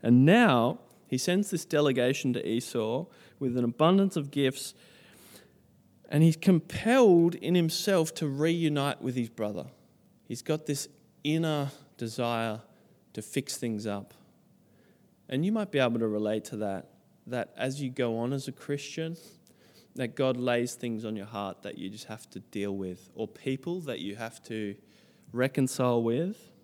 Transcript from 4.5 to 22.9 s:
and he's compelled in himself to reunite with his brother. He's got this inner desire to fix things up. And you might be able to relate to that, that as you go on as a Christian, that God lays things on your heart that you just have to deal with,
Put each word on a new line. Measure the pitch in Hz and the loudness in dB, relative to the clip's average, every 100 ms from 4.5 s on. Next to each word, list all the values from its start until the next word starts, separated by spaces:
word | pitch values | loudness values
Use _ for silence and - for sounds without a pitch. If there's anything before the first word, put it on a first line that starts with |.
| 131 - - - - - - - - - _ _ _ _ _ - | 0 -10 -14 -20 -20 -20 -20 -20 -20 -20 _ _ _ _ _ -4
and | 147 | 4
he's | 165 160 | 4 6
compelled | - 175 - - 220 262 233 175 170 175 | 4 4 2 -4 2 6 8 8 6 2
in | 123 | 0
himself | 180 165 160 - 190 160 - | 2 2 0 0 2 0 -2
to | 156 | -4
reunite | 135 160 170 165 147 143 - | 0 0 2 0 0 -2 -2
with | - | -4
his | 127 117 | -2 -4
brother. | - 107 98 95 - _ _ _ _ _ | -4 -6 -4 -10 -16 _ _ _ _ _
He's | 120 | -12
got | - 156 156 | -4 -4 -2
this | 143 - - _ _ | -6 -6 -16 _ _
inner | 147 160 165 151 139 - - _ | -2 0 0 -2 -4 -8 -20 _
desire | 113 113 120 117 113 110 - _ _ _ _ | -10 -4 -2 -2 -2 -6 -12 _ _ _ _
to | - | -14
fix | 107 - 131 - | -6 -6 -6 -6
things | 120 107 110 | -6 -4 -4
up. | 101 98 - _ _ _ _ _ _ _ _ _ _ _ | -6 -8 -20 _ _ _ _ _ _ _ _ _ _ _
And | 131 | -2
you | 175 | 0
might | 220 202 | -2 -2
be | 147 | 0
able | 127 117 | 2 2
to | 113 | 0
relate | 107 107 110 107 | 0 -2 -2 -4
to | 107 | -6
that, | 104 95 - _ _ _ - | -6 -6 -10 _ _ _ -10
that | 123 - - | -8 -8 -6
as | 127 139 | -6 -4
you | 139 | -8
go | 127 123 113 | -2 -2 -2
on | 120 | -2
as | 139 131 | -4 -6
a | |
Christian, | 131 - 143 - - 160 170 - - _ _ _ - _ | -12 -8 -8 -8 -8 -8 -10 -16 -20 _ _ _ -20 _
that | - 127 | -6 -6
God | - 131 123 | 0 0 2
lays | 127 120 120 | 0 0 0
things | - 123 113 | -4 -6 -6
on | 113 107 | -6 -8
your | 101 | -8
heart | 110 101 92 | -8 -8 -8
that | 101 - | -12 -10
you | 90 | -10
just | 107 | -12
have | - 110 - | -14 -16 -14
to | - | -18
deal | - 107 101 98 | -12 -6 -4 -4
with, | 92 | -6